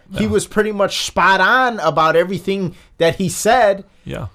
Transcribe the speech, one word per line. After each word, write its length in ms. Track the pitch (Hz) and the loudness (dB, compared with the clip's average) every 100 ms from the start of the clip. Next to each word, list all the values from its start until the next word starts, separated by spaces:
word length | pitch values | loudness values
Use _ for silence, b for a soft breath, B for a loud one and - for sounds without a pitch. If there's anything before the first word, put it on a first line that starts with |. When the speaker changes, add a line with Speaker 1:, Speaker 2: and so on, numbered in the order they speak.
| - | -10
Speaker 1:
he 120 | - | -4
Speaker 2:
Yeah. 60 | 214 | -2
Speaker 1:
was 160 | 208 - | -2 -2
pretty 260 | 214 214 | -2 -2
much 320 | 202 196 - - | 0 -2 -2 -6
spot 340 | - 180 190 | 0 2 4
on 400 | 190 247 254 220 | 4 2 2 0
about 360 | 160 160 160 160 | -2 2 2 2
everything 580 | 175 190 - 196 180 B B - | 0 -2 -4 -4 -4 B B -2
that 180 | 165 160 | 0 0
he 120 | 185 | -4
said. 560 | - 208 247 214 190 - b | -2 0 2 2 0 -6 b
Speaker 2:
Yeah. 240 | - - 98 | -14 -12 -12